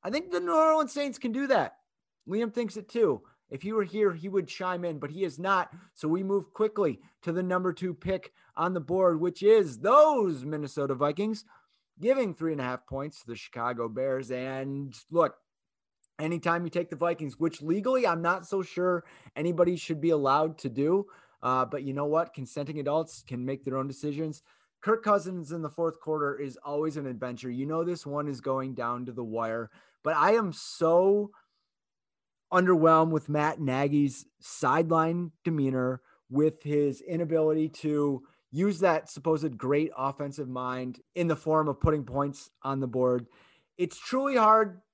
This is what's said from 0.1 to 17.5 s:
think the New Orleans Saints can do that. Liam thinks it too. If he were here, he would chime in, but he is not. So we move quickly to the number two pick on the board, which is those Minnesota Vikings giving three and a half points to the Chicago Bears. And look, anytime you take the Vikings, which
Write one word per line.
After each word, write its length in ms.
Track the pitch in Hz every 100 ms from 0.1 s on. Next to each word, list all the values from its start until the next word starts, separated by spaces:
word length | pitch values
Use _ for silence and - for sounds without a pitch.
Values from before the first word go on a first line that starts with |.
think 200 | 269 359
the 100 | 349
New 140 | 349
Orleans 380 | 320 320 311 302
Saints 260 | 285 285 -
can 140 | 247
do 140 | 226 277
that. 320 | 240 131 - _ _ _ _ -
Liam 240 | 196 233
thinks 240 | 226 226 214
it 100 | 185
too. 360 | 233 208 120 - _ _
If 140 | 135
he 100 | 190
were 100 | 220
here, 300 | 190 190 208
he 160 | 165 180
would 180 | 190 165
chime 380 | - 185 180
in, 140 | 175 151
but 120 | 143
he 140 | 156
is 140 | 190 135
not. 340 | 185 196 139 175 -
So 120 | _ 151
we 160 | 170
move 300 | 190 196 170
quickly 480 | - 214 214 180 123 - _
to 100 | -
the 100 | 170
number 300 | 185 180 185
two 220 | 170 185
pick 360 | 165 180 190 - _ _ -
on 160 | 170
the 60 | 185
board, 420 | 135 185 185 160
which 200 | 175 175
is 360 | 202 220 175 117
those 680 | 180 269 311 285 202 147
Minnesota 500 | 139 151 147 - 139
Vikings 520 | 131 143 147 208 214 - - _ _ _ _
giving 360 | 196 269 226
three 180 | 165 160
and 80 | 151
a 40 |
half 220 | 127 127 -
points 340 | 135 147 -
to 80 | -
the 80 | 117
Chicago 520 | - 123 120 120 117
Bears. 420 | 113 131 131 123
And 640 | 127 127 135 135 139 139 - -
look, 260 | 165 165 - _ _ _ _ _ _ _ _
anytime 440 | 156 170 170 170
you 60 | 175
take 200 | 175 170
the 60 | 147
Vikings, 440 | 170 165 151 -
which 220 | 165